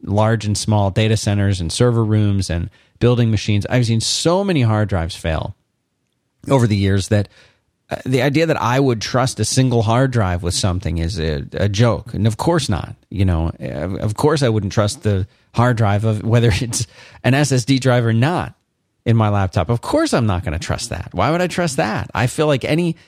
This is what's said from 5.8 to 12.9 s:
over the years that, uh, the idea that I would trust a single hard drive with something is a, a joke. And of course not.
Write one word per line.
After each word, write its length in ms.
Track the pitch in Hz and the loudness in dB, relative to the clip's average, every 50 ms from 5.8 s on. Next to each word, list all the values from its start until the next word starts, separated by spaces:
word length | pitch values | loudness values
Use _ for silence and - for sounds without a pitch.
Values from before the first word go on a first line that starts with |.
| _ _ _ _ _ _ _ _ _ _ _ _ - - | _ _ _ _ _ _ _ _ _ _ _ _ -4 0
over 180 | 139 131 117 101 | 2 2 4 2
the 100 | 107 98 | 2 2
years 320 | 98 95 98 98 92 - | 2 2 2 0 0 0
that, 180 | 107 104 98 - _ _ - _ _ _ _ _ _ _ _ - | 0 0 0 -2 _ _ -20 _ _ _ _ _ _ _ _ -10
uh, 80 | - - - | -10 -8 -4
the 160 | - 131 127 | -2 0 0
idea 240 | 120 147 131 156 165 | 2 2 2 2 2
that 140 | 160 143 - | 2 0 0
I 180 | - 113 123 135 | 0 0 0 2
would 220 | 139 131 120 107 | 2 2 0 -2
trust 380 | - - - 123 131 123 - - | -4 -4 -2 0 0 0 -2 -4
a 40 | 107 | -4
single 360 | - - 131 131 127 117 117 | -2 0 2 2 2 2 2
hard 300 | 107 113 113 123 135 131 | 2 2 2 2 2 2
drive 300 | 123 120 101 92 87 87 | 2 0 0 0 0 -2
with 120 | 85 87 - | -2 -4 -2
something 460 | - - 95 92 92 - 82 85 85 | -2 0 -2 -2 -2 -2 -2 -2 -2
is 200 | 82 85 107 82 | -2 -2 -2 -2
a, 260 | 80 80 76 69 - - - | -2 -2 -2 -4 -6 -8 -4
a 140 | - 90 104 | -2 -2 0
joke. 460 | 98 101 120 117 101 - - - - | 2 2 2 2 2 0 -4 -8 -4
And 120 | 92 104 | -2 0
of 120 | 110 107 - | 0 0 0
course 320 | - 170 175 160 - - | 0 0 0 0 0 -2
not. 260 | 95 76 - - | -2 -4 -4 -8